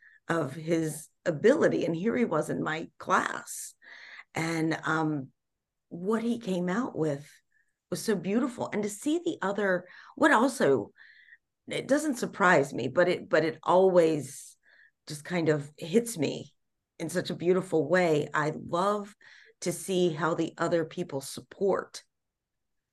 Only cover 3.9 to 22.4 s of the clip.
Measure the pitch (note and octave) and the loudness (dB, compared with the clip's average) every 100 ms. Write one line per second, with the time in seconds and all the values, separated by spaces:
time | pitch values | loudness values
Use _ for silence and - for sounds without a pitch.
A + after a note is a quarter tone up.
3.9 | - - - - - E3 E3 D#3+ - D3+ | -20 -20 -20 -10 -6 -2 0 0 -2 -2
4.9 | D#3+ D#3 D3+ C3 _ _ _ _ _ - | 0 0 -2 -6 _ _ _ _ _ -16
5.9 | F3 F#3 A3 A#3 A#3 F#3 F3+ F3+ G3 C4 | -8 -2 -2 -2 -4 -2 -2 -2 -2 -4
6.9 | - D#3 C#3+ - - _ _ _ _ - | -2 -2 -4 -8 -20 _ _ _ _ -10
7.9 | F3+ - G3 E3+ G#3+ C4 - - G#3 G#3 | -6 -2 -2 0 0 -2 -4 -6 -4 -4
8.9 | - D4+ E4+ F4 C#3 F#3+ G3+ G3+ F3+ - | -4 -2 -2 -2 -4 -4 -2 0 0 -4
9.9 | - - - D4 A#3+ C4 C4+ D#3+ C3 G2+ | -20 -12 2 4 6 2 4 4 4 0
10.9 | _ - - - - _ _ - D3+ - | _ -20 -20 -20 -20 _ _ -8 -6 0
11.9 | C#4+ D4+ B3 F#3 - F#3+ E3 C#3+ D#3 B2+ | 2 2 -2 -4 2 6 6 4 -2 -2
12.9 | C3 F3 E3+ - E3 D#3+ - - F3+ F#3+ | 2 2 2 2 2 2 -2 4 6 8
13.9 | F3+ D#3+ D3+ B2 - - - _ _ _ | 6 6 2 -4 -12 -18 -20 _ _ _
14.9 | _ - D3+ - F3 D#3 C#3+ C#3+ - E3+ | _ -14 -14 -6 -2 2 0 -2 -12 0
15.9 | G3+ A#3 F3 C3+ C#3 B2 _ _ _ _ | 2 2 -4 -4 -4 -12 _ _ _ _
16.9 | - E3 F3 - E3+ E3+ F#3 F3+ D#3+ C#3+ | -10 -6 -4 -4 -4 2 0 2 0 2
17.9 | F3+ F3 D3+ - D#3 D3+ D#3 - E3+ G3 | 4 4 2 2 -2 -2 -4 -4 -2 0
18.9 | G#3 G3+ - - - - - F3+ D#3+ - | -2 -6 -16 -20 -20 -20 -8 -6 -6 -2
19.9 | F#3 F3+ D3+ E3 E3 E3 - E3+ E3+ D#3+ | 2 2 0 -2 0 -4 -2 0 0 -2
20.9 | - F3 C3+ - - - - - - - | -6 -6 -8 -8 -14 -14 -2 0 0 -4
21.9 | - _ _ _ _ | -14 _ _ _ _